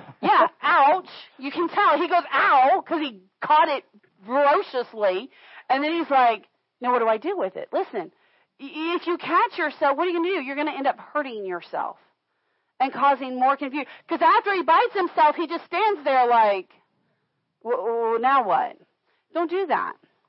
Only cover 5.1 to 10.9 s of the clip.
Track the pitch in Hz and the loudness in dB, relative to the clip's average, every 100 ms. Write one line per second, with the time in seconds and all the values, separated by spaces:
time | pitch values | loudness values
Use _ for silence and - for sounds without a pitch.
5.1 | 185 254 _ - - - 262 302 339 320 | -2 -6 _ -20 -10 -2 -2 0 -2 0
6.1 | 269 240 220 - _ _ - 247 247 226 | 2 2 0 -6 _ _ -8 -2 0 0
7.1 | 220 311 392 190 - - 302 392 - 160 | -2 -2 -6 -6 -8 -6 -6 -4 -8 -12
8.1 | _ _ _ _ _ 269 302 320 349 330 | _ _ _ _ _ -14 -8 -4 -4 -4
9.1 | 349 262 349 480 - 302 - 285 277 359 | -6 -2 0 0 -2 -6 -2 0 0 -2
10.1 | 339 349 381 254 277 302 269 269 | -2 -2 -4 -6 -6 -6 -4 -4